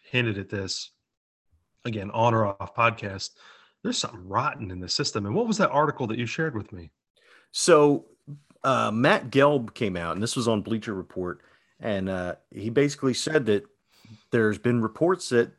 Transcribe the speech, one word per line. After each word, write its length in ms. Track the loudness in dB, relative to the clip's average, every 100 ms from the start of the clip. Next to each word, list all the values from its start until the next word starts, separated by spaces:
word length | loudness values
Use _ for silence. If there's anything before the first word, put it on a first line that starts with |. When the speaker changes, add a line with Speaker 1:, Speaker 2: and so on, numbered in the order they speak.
| _
Speaker 1:
hinted 280 | -2 0 -2
at 100 | -6
this, 420 | -6 -6 -8 -10 _ _ _ _ _ _ _ _ _
again, 260 | -8 -8 -6
on 240 | 0 2
or 120 | 4 2
off 280 | -2 -8
podcast. 560 | 0 0 2 -8 -8 -10 _ -20 -20 _ _
There's 160 | -6 -4
something 300 | -6 -8 -4
rotten 440 | -2 -2 -4 -10
in 80 | -10
the 80 | -6
system. 380 | -4 -2 -2 -2
And 80 |
what 120 | -2 -2
was 120 | 2
that 120 | 2
article 380 | 4 0 0 -4
that 100 | -4
you 80 | -6
shared 300 | -4 -4 -6
with 160 | -10
me? 180 | -14 -16 _ _ _ _ _ _
Speaker 2:
So, 540 | -4 6 8 8 4 -2 _ -20 -20 _ _
uh, 260 | -2 0 0
Matt 400 | 2 2 2 2
Gelb 420 | 4 4 4 -2
came 220 | -4 -4 -2
out, 180 | -4
and 80 | -4
this 140 | -4 -2
was 120 | 0
on 140 | 0
Bleacher 320 | 0 -4 -4
Report, 480 | -8 -8 -8 -8 -8 _ _ _ _
and, 300 | -4 -4 -2
uh, 260 | -4 -6 -8 _
he 200 | -10 -2
basically 440 | 2 2 2 -2
said 320 | -2 0 -2 2
that 180 | 0 0 _ _ _ _ -20 _
there's 280 | 0 2 2
been 240 | 0 2
reports 460 | 0 0 0 0 2
that 240 | 2 2